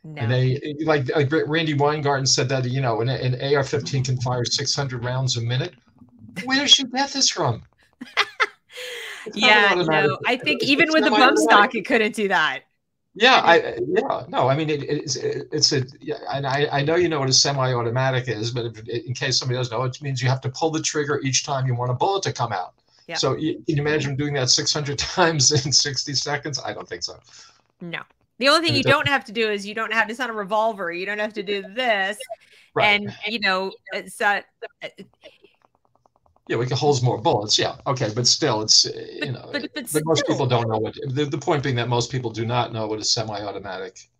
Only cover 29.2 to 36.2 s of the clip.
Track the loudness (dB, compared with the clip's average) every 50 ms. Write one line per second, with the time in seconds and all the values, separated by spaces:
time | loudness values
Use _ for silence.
29.2 | -2 -4 -2 -2 0 0 -2 -4 -6 -8 -6 -6 -6 -2 0 0 0 0 -2 -6
30.2 | -6 -6 -4 -6 -4 0 0 2 2 0 -2 -2 -6 -6 -6 -6 -6 -6 -4 -4
31.2 | -4 -6 -6 -8 -6 -6 -6 -6 -6 -8 -8 -4 0 0 2 2 0 -2 -4 -8
32.2 | -12 -16 -16 _ _ _ -20 _ _ _ _ 2 4 4 4 2 0 -6 -10 -8
33.2 | -8 -6 -6 -2 0 0 0 0 -2 -6 -8 _ _ -10 -10 -10 -10 -10 -8 -2
34.2 | 0 0 0 0 -4 _ _ _ -18 -18 _ _ -16 -16 _ -18 -20 _ _ _
35.2 | _ -20 _ _ -20 _ _ _ _ _ _ _ _ _ _ _ _ _ _ _